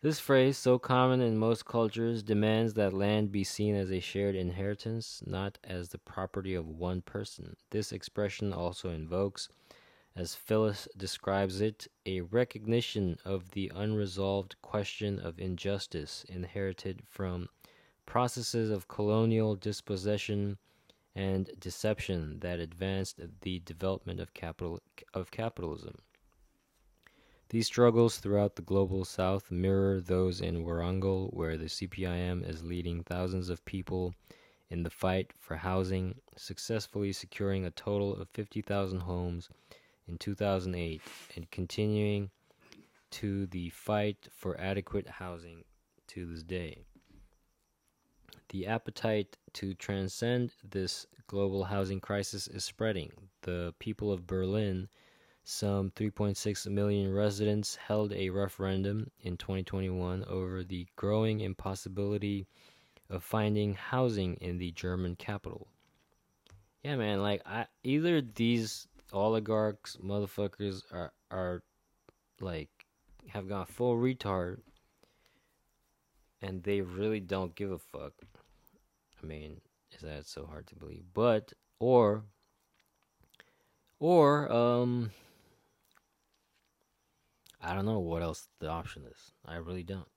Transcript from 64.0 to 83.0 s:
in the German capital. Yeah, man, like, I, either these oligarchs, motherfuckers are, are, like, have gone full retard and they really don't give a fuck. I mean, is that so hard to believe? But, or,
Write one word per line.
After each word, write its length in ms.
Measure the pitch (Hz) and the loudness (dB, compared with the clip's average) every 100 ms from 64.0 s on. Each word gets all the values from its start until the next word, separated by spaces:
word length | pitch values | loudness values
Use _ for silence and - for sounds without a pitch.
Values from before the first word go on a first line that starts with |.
| 127 104 92 87 | 2 2 0 -2
in 220 | 87 87 | -4 -4
the 120 | 87 | -4
German 440 | 82 90 90 90 87 | -4 -2 0 -2 -4
capital. 520 | - 101 - - - _ _ _ _ _ _ _ _ - _ _ | -6 -6 -8 -12 -14 _ _ _ _ _ _ _ _ -20 _ _
Yeah, 120 | 135 139 | -4 0
man, 260 | 107 98 | 2 2
like, 200 | 101 101 - | 2 0 -2
I, 200 | 107 113 _ | -6 -6 _
either 380 | 127 143 170 165 | 0 2 4 2
these 640 | 123 107 117 120 110 - - - - | 0 0 4 4 0 -6 -14 -20 -6
oligarchs, 840 | 98 107 113 107 110 107 104 - - | 2 4 4 2 2 2 -2 -12 -10
motherfuckers 840 | 98 101 101 - 101 - 101 95 - | -4 -2 -2 -2 -4 -2 -4 -4 -8
are, 200 | 90 82 _ _ | -8 -8 _ _
are, 320 | 95 90 90 _ _ _ _ - _ _ _ | -4 -2 -4 _ _ _ _ -20 _ _ _
like, 300 | 95 80 73 _ - _ _ - - | -6 -6 -8 _ -20 _ _ -20 -10
have 200 | 110 95 | -10 -4
gone 160 | 98 90 | -4 -6
full 300 | - 123 117 | 0 2 4
retard 640 | 127 131 101 92 90 95 - _ _ _ _ _ _ _ _ _ _ _ _ _ _ _ _ _ | 2 0 0 0 -2 -6 -14 _ _ _ _ _ _ _ _ _ _ _ _ _ _ _ _ _
and 220 | 95 92 | -8 -6
they 180 | 87 101 | 0 0
really 380 | 92 90 107 110 | 0 -2 -2 -2
don't 360 | 90 95 90 80 | -2 -2 -2 -4
give 160 | 101 | -6
a 60 | 90 | -6
fuck. 360 | - 71 71 _ - - _ _ _ _ _ _ _ _ | -10 -12 -12 _ -20 -20 _ _ _ _ _ _ _ _
I 40 | 78 | -12
mean, 360 | 76 76 76 _ _ _ | -12 -12 -16 _ _ _
is 100 | - | -16
that 240 | 78 76 73 | -12 -10 -10
so 200 | - 76 | -12 -12
hard 220 | 76 76 | -14 -16
to 80 | - | -16
believe? 280 | 76 80 90 | -14 -14 -6
But, 400 | 98 120 110 - - _ _ | 4 6 6 2 -20 _ _
or, 440 | 117 127 107 107 107 _ _ _ _ _ _ _ | 6 8 8 4 -4 _ _ _ _ _ _ _